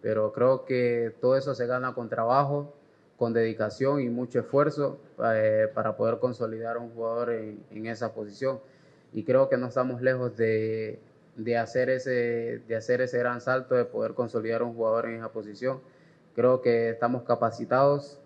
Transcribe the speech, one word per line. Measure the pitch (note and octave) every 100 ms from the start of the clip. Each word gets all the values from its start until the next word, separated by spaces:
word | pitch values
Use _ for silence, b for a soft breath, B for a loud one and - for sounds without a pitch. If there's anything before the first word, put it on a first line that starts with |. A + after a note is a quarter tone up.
pero | A2 G#2+ G#2+
creo | - B2+ C3
que | - B2+ A#2+ A#2+ A#2 -
todo | B2+ C3+
eso | C3+ A#2+
se | A#2+
gana | B2+ B2+ B2
con | A2+
trabajo, | A#2+ A#2 C3+ C#3+ C#3+ D3 - b b b _
con | A#2
dedicación | A2+ A2+ A2 G#2+ - C3+ C#3+
y | B2
mucho | A#2+ B2 B2
esfuerzo, | - C#3 D3 C#3+ C#3 - - -
eh, | A2+ A2 A2 G#2+ A2
para | - A2 G#2+
poder | A2+ A#2
consolidar | B2 A2+ A2+ A2 A2+ A#2
un | A#2+
jugador | A#2 A2+ A#2 A#2+
en, | A2+ A2 G#2 -
en | G#2+ A2+
esa | A2+ A#2
posición. | - G#2 G2+ C3+ C3+ b b b b b
Y | A2
creo | G#2+ B2+ C3+
que | B2+
no | B2
estamos | B2+ B2+ B2
lejos | B2+ B2+ B2 A2
de, | A2+ A2 A2 A2 A2 G#2+ - _ _ -
de | A2+ A#2
hacer | A2+ B2+ B2+
ese, | C3 C3 B2 A#2+ A#2 A#2 A#2 -
de | A2+
hacer | A2 B2
ese | B2+ B2
gran | B2 B2
salto | B2+ C3 B2+
de | B2+ A#2+
poder | G#2+ A2+
consolidar | A2+ A#2 A#2 A2 A2+
un | A#2+ A#2
jugador | A2+ A2+ A#2
en | A#2
esa | A2+
posición. | A2+ G#2 G2+ B2+ C3+ - b b b _ -
Creo | B2 B2+
que | A#2+ A#2 A#2
estamos | A#2 B2 B2+
capacitados | B2 A#2 A2+ A2 A#2 B2+ C#3 C#3+ C#3+ -